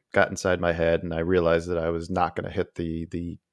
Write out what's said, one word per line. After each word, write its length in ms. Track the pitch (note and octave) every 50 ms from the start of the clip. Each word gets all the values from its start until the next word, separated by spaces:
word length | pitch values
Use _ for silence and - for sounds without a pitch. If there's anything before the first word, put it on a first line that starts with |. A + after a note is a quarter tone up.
| _ _ -
got 160 | G2+ F#2+ -
inside 320 | G2 - - F#2+ F#2 F2+
my 100 | F2+ E2+
head 320 | E2 E2 E2 E2 E2+ E2 F2
and 100 | E2+ E2
I 60 | E2
realized 480 | E2 F2 F#2 F2+ E2+ E2 E2+ E2+ E2 F2
that 80 | F2+
I 120 | E2 E2 E2
was 200 | E2+ E2 E2 E2+
not 260 | F2+ F2+ F2 D#2+ -
gonna 120 | - - -
hit 260 | E2+ F#2+ F2 - _
the, 300 | - F2 E2 D#2+ E2 E2 E2
the 260 | - E2+ E2+ E2+ E2+ - _ _